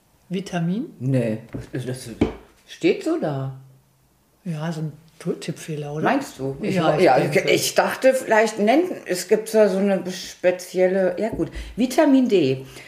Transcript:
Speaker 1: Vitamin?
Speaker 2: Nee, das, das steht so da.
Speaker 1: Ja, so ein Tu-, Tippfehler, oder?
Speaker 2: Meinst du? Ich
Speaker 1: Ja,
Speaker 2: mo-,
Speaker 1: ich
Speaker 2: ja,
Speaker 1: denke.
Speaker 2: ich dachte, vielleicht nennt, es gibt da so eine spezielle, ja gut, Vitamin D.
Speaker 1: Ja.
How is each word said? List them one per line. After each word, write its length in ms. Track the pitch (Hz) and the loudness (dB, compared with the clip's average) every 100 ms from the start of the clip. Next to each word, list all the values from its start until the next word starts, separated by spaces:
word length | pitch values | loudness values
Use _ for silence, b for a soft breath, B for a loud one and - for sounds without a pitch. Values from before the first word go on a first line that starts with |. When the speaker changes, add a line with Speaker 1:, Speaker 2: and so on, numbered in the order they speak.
| _ _ - | _ _ -8
Speaker 1:
Vitamin? 580 | 180 185 175 165 202 320 - | -8 -6 -4 -2 -4 -6 -6
Speaker 2:
Nee, 380 | 127 131 117 107 - 127 - | -2 0 0 -4 -8 -16 -10
das, 140 | 143 127 | -10 -8
das 220 | 127 120 107 - - - _ _ | -10 -10 -2 -2 -4 -20 _ _
steht 340 | - 165 - | -2 0 0
so 140 | 320 330 | -2 -2
da. 380 | 180 139 135 - - _ _ _ _ _ _ _ | -2 -4 -6 -10 -20 _ _ _ _ _ _ _
Speaker 1:
Ja, 260 | 185 156 160 | -10 -6 -6
so 80 | 156 | -6
ein 100 | 156 - _ _ | -8 -10 _ _
Tu-, 140 | 170 | -8
Tippfehler, 600 | - - 147 - 151 143 | -6 -8 -10 -8 -10 -8
oder? 100 | 151 | -4
Speaker 2:
Meinst 340 | 165 277 277 - | 0 0 -4 -8
du? 180 | 135 139 | -8 -4
Ich 140 | 202 | -2
Speaker 1:
Ja, 160 | 180 160 | 0 2
Speaker 2:
mo-, 60 | 151 | 4
Speaker 1:
ich 60 | |
Speaker 2:
ja, 140 | 170 131 | 6 4
Speaker 1:
denke. 320 | 143 180 - | 4 0 2
Speaker 2:
ich 240 | 180 - | 0 0
dachte, 380 | - 190 - 262 | 0 0 2 2
vielleicht 460 | 262 - 214 220 220 | 2 2 2 2 2
nennt, 320 | 208 277 359 - - | 2 4 2 -4 -6
es 220 | 175 - | -6 0
gibt 240 | 214 - | 0 2
da 140 | 220 208 | 4 4
so 100 | 190 | 4
eine 240 | 202 190 180 | 2 0 -2
spezielle, 1040 | 185 - - 180 180 - 185 185 190 185 - | -10 -12 -2 0 0 -4 0 2 2 0 0
ja 120 | 214 | -4
gut, 200 | - 160 B B - | -4 -6 B B -4
Vitamin 520 | 254 330 302 269 240 | -2 2 4 4 4
D. 240 | 196 135 | 2 2
Speaker 1:
Ja. 120 | 131 B B | -2 B B